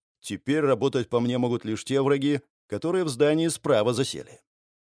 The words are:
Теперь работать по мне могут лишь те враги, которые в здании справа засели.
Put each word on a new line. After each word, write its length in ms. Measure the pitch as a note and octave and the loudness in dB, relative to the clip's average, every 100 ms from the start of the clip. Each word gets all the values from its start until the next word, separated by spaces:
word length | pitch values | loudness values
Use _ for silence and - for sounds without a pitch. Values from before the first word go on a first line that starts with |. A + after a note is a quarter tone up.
| _ _ | _ _
Теперь 400 | - G2 - D3 | -10 -10 -2 0
работать 480 | D3 A#2+ C3+ C3 A#2 | 2 2 2 0 0
по 100 | A#2+ | 0
мне 180 | A#2+ B2 | 0 0
могут 280 | B2 A#2 A2 | 0 -2 -4
лишь 180 | A2 | -8
те 180 | - C3+ | -2 0
враги, 400 | C3+ C#3 C#3 C#3+ - _ _ | 0 0 -2 -2 -6 _ _
которые 360 | G2+ D#3+ F#3 | -6 -2 -2
в 60 | E3+ | -2
здании 380 | A#2+ D3 D#3 E3 | 2 2 4 0
справа 460 | - - A#2+ A2 | -2 0 2 2
засели. 480 | A#2 C3+ - - - _ _ _ _ _ | 0 -4 -6 -14 -20 _ _ _ _ _